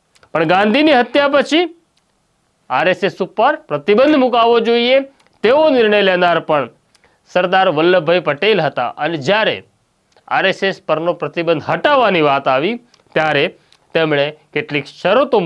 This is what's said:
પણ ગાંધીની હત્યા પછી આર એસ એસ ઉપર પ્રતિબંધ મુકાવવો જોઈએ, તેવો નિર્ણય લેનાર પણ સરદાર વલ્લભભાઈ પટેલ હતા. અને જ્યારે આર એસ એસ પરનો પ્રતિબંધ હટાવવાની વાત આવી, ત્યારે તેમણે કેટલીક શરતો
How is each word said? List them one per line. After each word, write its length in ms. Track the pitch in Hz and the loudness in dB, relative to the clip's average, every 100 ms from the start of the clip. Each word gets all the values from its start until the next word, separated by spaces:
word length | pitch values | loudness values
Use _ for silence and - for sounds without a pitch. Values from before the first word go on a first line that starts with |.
| _ _ _ | _ _ _
પણ 160 | 156 165 | -4 0
ગાંધીની 440 | 185 214 254 311 262 | 2 2 2 2 2
હત્યા 320 | 240 285 285 | 2 0 0
પછી 320 | 285 - 311 339 - _ _ _ _ _ _ _ _ - | 0 0 0 -2 -6 _ _ _ _ _ _ _ _ -6
આર 160 | 127 170 | -2 0
એસ 120 | 180 190 | 0 -4
એસ 120 | - - | -6 -8
ઉપર 260 | - 240 302 - | -2 -2 -2 -6
પ્રતિબંધ 480 | 147 143 208 285 302 | -6 0 2 2 2
મુકાવવો 320 | 254 233 233 233 220 | 2 2 2 2 2
જોઈએ, 300 | 240 240 269 269 _ _ _ | 0 2 0 -2 _ _ _
તેવો 180 | 208 285 311 | 0 2 2
નિર્ણય 280 | 262 214 214 190 | 2 2 2 2
લેનાર 320 | 180 180 165 160 | 2 2 0 0
પણ 180 | 151 117 - _ _ _ _ _ | -2 -2 -10 _ _ _ _ _
સરદાર 360 | 180 180 190 185 156 | -2 0 2 2 2
વલ્લભભાઈ 500 | 170 185 156 175 156 | 2 2 2 0 0
પટેલ 340 | 143 202 208 151 | -2 0 0 -2
હતા. 240 | 131 120 - | -4 -6 -6
અને 140 | 151 165 135 | -6 -4 -2
જ્યારે 300 | 208 196 104 - _ _ _ _ _ - 143 | 0 0 -4 -10 _ _ _ _ _ -6 -2
આર 80 | 185 | -2
એસ 80 | 180 196 | -2 -4
એસ 80 | 185 - | -4 -4
પરનો 240 | 156 170 170 | -4 -2 -4
પ્રતિબંધ 420 | 147 170 165 156 123 | -6 -6 -2 -2 -2
હટાવવાની 580 | 165 294 277 220 180 147 | -4 0 0 2 2 2
વાત 180 | 139 139 | 0 0
આવી, 240 | 131 170 240 _ _ _ | 0 -2 -6 _ _ _
ત્યારે 300 | 165 156 143 156 - _ _ _ | -2 0 0 -2 -6 _ _ _
તેમણે 320 | 165 160 143 147 151 _ | -2 0 0 -2 -6 _
કેટલીક 320 | 147 147 147 139 - | -8 -6 -8 -8 -6
શરતો 400 | 180 226 285 220 | -2 0 0 0